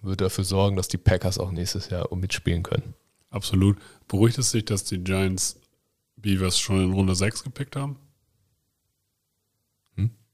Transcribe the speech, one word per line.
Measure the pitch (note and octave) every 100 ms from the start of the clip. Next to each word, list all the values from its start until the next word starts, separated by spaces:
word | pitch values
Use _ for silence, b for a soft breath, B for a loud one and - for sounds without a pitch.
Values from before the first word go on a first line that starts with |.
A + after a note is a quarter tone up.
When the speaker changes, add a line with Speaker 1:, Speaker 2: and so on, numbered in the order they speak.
Speaker 1:
Wird | G2+ F#2+
dafür | F#2+ -
sorgen, | F#2 F#2+ G2+ G2
dass | F2+
die | F2+
Packers | - F#2 F#2 F2+
auch | F#2+
nächstes | F2 F2 - -
Jahr | F2+ -
mitspielen | F2+ F2+ - - F2
können. | F2+ - - - _ _ _
Speaker 2:
Absolut. | G2+ - F#2 G2 G2+ B B _
Beruhigt | F#2+ A2+ A#2+
es | B2
dich, | A#2
dass | G#2+ G2+
die | - F#2
Giants | F2+ F#2+ F#2+ F#2 - - _ _ _ _ _
Beavers | - G#2 F#2+ F#2+ F2+
schon | - F#2+
in | F#2
Runde | F#2+ F#2+ F2+
sechs | G2 -
gepickt | - - C#3
haben? | - C#3 C#3 _ _ _ _ _ _ _ _ _ _ _ _ _ _ _ _ _ _ _ -
Speaker 1:
Hm? | G#2 - _